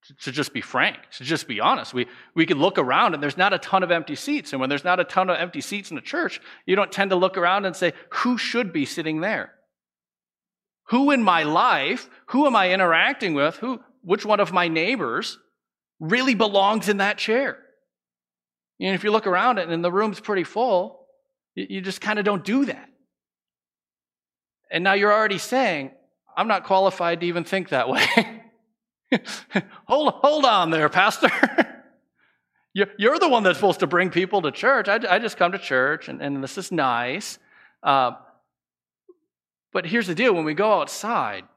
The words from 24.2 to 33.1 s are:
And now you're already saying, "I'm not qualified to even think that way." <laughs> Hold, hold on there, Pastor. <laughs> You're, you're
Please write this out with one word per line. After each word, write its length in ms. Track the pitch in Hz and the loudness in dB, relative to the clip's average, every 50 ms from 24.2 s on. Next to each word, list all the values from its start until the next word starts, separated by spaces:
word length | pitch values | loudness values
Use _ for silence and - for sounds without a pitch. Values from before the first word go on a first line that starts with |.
| _ _ _ _ _ _ _ _ _ _ | _ _ _ _ _ _ _ _ _ _
And 120 | - 160 | -4 -2
now 120 | 180 196 196 | 2 2 2
you're 180 | 202 202 208 | 4 4 4
already 260 | 208 214 220 214 196 170 | 4 4 2 0 -2 -4
saying, 540 | - - - 262 262 214 170 147 135 135 - _ _ _ _ _ _ _ - | -4 -2 0 0 2 2 0 -2 -6 -10 -14 _ _ _ _ _ _ _ -4
"I'm 120 | - 196 226 | -4 0 0
not 160 | 214 185 - | 0 -2 0
qualified 560 | - 196 190 190 190 180 - 180 170 170 165 | 0 2 4 4 2 0 0 -2 -2 -2 -2
to 60 | 175 | -2
even 180 | 175 170 175 165 | -2 -2 -4 -4
think 240 | - - 190 180 - | -2 -4 -4 -2 0
that 200 | 156 131 120 123 | 0 0 0 0
way." 160 | 131 - - - - - - - - - - - _ _ _ _ _ _ _ _ _ _ _ _ | 2 0 0 2 2 2 0 0 -8 -18 -20 -20 _ _ _ _ _ _ _ _ _ _ _ _
<laughs> 100 | 262 - - - - - - _ - 196 - - - - _ | -2 -2 -2 -6 -16 -16 -16 _ -4 -4 -4 -4 -20 -20 _
Hold, 300 | - 233 285 302 262 - | 0 0 2 2 0 0
hold 320 | - - 285 302 311 277 | 4 4 4 4 6 4
on 240 | 254 220 196 175 165 | 4 4 4 2 2
there, 180 | 160 156 151 147 | 2 2 2 2
Pastor. 400 | - 180 190 214 - - - - | 4 4 4 4 2 4 2 2
<laughs> 540 | - - - - - - - - - - - _ _ _ _ _ _ _ _ _ _ _ _ _ _ _ _ _ | 4 4 0 2 2 0 -2 -2 -4 -20 -20 _ _ _ _ _ _ _ _ _ _ _ _ _ _ _ _ _
You're, 140 | _ 190 202 196 - - | _ -4 -4 -4 -2 0
you're 200 | 202 226 | 2 2